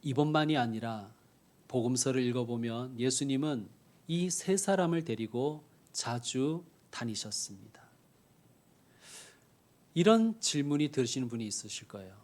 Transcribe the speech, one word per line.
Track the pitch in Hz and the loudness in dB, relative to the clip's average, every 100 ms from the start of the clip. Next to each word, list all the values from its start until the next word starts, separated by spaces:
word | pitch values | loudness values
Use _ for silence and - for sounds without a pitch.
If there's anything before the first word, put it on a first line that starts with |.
이번만이 | 147 131 147 151 151 151 | -2 0 2 4 2 2
아니라 | 120 110 113 110 101 - _ _ _ _ _ | 2 -2 -4 -6 -10 -18 _ _ _ _ _
복음서를 | 131 117 127 - 131 | 0 2 2 2 2
읽어보면 | 123 123 120 120 117 113 127 123 | 2 0 -2 -2 -2 -4 -6 -2
예수님은 | 127 127 139 135 151 135 98 - _ - - | 0 0 0 0 0 -2 -6 -16 _ -20 -6
이 | 165 180 | -2 0
세 | 170 - 190 | -2 0 0
사람을 | 190 190 175 170 | 2 2 4 2
데리고 | 165 110 113 117 139 151 - - _ | 0 -4 -2 -2 -2 -4 -12 -20 _
자주 | - - 120 120 127 139 165 175 _ _ | -8 -4 -4 -4 0 0 -2 -8 _ _
다니셨습니다. | - 117 107 107 107 - 98 107 - - _ _ _ _ _ _ _ _ _ _ _ - - - - _ _ _ _ _ | -8 -6 -6 -6 -6 -8 -12 -20 -20 -20 _ _ _ _ _ _ _ _ _ _ _ -20 -20 -20 -20 _ _ _ _ _
이런 | - 175 226 226 220 | 4 8 8 6 0
질문이 | - 151 143 143 147 | -2 0 2 2 2
들으시는 | 147 120 131 123 | 2 0 0 -2
분이 | 117 110 | -4 -4
있으실 | - 107 - 110 | -6 -8 -12 -12
거예요. | 104 95 98 | -14 -14 -18